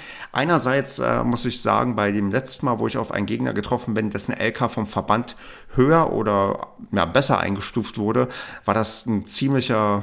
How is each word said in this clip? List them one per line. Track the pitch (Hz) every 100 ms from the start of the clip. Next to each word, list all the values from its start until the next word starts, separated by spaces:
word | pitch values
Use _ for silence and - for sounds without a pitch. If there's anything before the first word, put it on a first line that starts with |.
| - - -
Einerseits, | - 147 165 123 139 139 -
äh, | 120 120
muss | 120 120 127
ich | -
sagen, | 113 107 123 107
bei | 104
dem | 104 101
letzten | 113 131 - 143
Mal, | 113
wo | 113
ich | 113
auf | 113
einen | - 104
Gegner | 113 127
getroffen | 104 104 123 -
bin, | 107 110
dessen | 101 -
L | - 110
K | 113 120
vom | - 107
Verband | - 107 107 120 - - - -
höher | 120 131 165 160
oder, | - 107 101 98 - - - -
ja, | 101
besser | 85 85 - 104
eingestuft | 85 98 - - 104 -
wurde, | 104 117 127 - - -
war | -
das | 101 110 -
ein | - 104 101
ziemlicher, | - 135 135 127 113 104 101